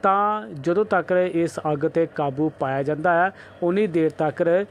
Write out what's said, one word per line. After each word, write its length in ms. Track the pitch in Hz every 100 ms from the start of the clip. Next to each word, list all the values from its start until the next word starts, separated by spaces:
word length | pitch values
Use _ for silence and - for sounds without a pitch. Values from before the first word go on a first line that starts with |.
ਤਾਂ 440 | 196 196 208 214 220 160
ਜਦੋਂ 240 | 135 175 214
ਤੱਕ 460 | 190 165 180 180
ਇਸ 260 | 165 165 -
ਅੱਗ 260 | 156 151 160
'ਤੇ 220 | 160 160 -
ਕਾਬੂ 360 | 143 135 156 -
ਪਾਇਆ 240 | 139 135
ਜਾਂਦਾ 420 | 135 147 170 170 180
ਹੈ, 60 | - - -
ਉਨੀ 240 | 175 185 214
ਦੇਰ 220 | 165 160
ਤੱਕ 560 | - 156 - 170 175 202